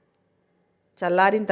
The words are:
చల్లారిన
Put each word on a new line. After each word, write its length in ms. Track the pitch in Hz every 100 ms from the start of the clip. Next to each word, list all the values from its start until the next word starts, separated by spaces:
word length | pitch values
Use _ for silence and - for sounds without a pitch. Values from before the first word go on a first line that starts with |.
| _ _ _ _ _ _ _ _ _ -
చల్లారిన 440 | 180 180 196 214 202